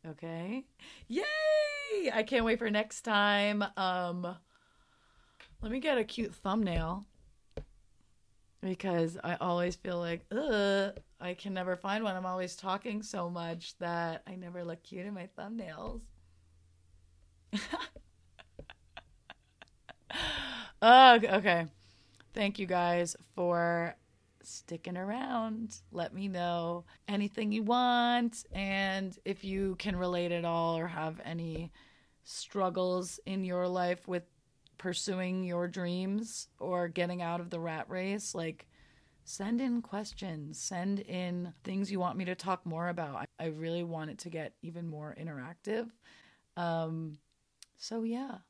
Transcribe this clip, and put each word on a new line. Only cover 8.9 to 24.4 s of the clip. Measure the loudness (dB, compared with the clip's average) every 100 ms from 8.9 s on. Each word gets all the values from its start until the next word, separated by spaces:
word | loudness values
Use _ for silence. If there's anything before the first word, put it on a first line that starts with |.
| 2 0 -2
I | -6 -2
always | 0 2 0 -2
feel | -6 -4
like, | -4 -6 -4
ugh, | -4 0 2 4 4 2 -4 -18 _
I | -8
can | -6 -6
never | -4 -2 -2
find | -2 0
one. | 0
I'm | -2 -4
always | -4 -4 -6
talking | -4 -2 -2 -6
so | -6 -6 -4
much | -4 -6 -6 -10 -8
that | -4 -2 -2 -4 -10
I |
never | -12 -10 -8
look | -8 -10
cute | -12 -10 -8
in |
my | -10 -12 -12
thumbnails. | -10 -8 -10 -10 -8 -10 -12 -20 -20 _ -20 -20 -20 _ _ -20 -20 -20 -20 _ _
<laughs> | -8 -6 -8 -8 -14 -20 _ _ -20 -20 -20 -20 -20 -20 -20 -20 -20 _ -20 _ _ -20 _ -20 -20 -10 -4 -4 -4 -6 -8 -12 6
Oh, | 12 12 12
okay. | 12 8 4 4 4 2 -8 -20 -20 -20 -20 -12
Thank | -2 -2 -2
you | 0
guys | 2 4 2 0 -4 -12
for | -2 0 2 2 0 -2 -8 _ _ _ _